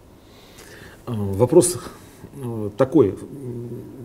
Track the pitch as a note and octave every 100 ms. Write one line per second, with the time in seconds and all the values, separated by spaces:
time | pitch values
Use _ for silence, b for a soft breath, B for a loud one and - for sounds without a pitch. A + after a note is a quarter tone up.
0 | - B B B B B B B B B
1 | - A2 G2 F#2+ B2 E3+ E3+ - - B
2 | B B - C#3 B2 A2+ G#2 - C3 D#3+
3 | G2+ - - C#3+ B2 A#2+ A#2+ A#2+ - -